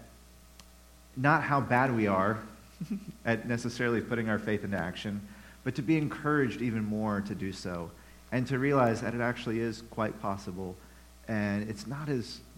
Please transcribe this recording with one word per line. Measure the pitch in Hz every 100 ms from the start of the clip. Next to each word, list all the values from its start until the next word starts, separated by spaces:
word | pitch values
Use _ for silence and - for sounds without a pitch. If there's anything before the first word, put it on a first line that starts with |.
| - - - - - - - - - - - -
not | 139 156
how | 135 143
bad | 120 123 135
we | 117 104
are | 95 98 110 - - - -
<laughs> | 165 196 - -
at | - 113 117
necessarily | 117 120 117 120 117
putting | 101 120 110
our | 104
faith | 113 104
into | 101 98
action, | 82 - 107 101 - - - -
but | 131
to | 127
be | 139 160
encouraged | 147 - 147 147 127 101
even | 123 110
more | 107 107 110 101
to | 101
do | 90 95
so, | 92 95 87 82 - - - -
and | 123 120
to | 127
realize | 139 139 120 107
that | 104
it | 117
actually | 120 120 123 113
is | 117 110 -
quite | - 110 -
possible, | 107 98 - 90 92 92 - - - - -
and | 107 104 101 107
it's | 101 110
not | 139 151
as | 131 104 - -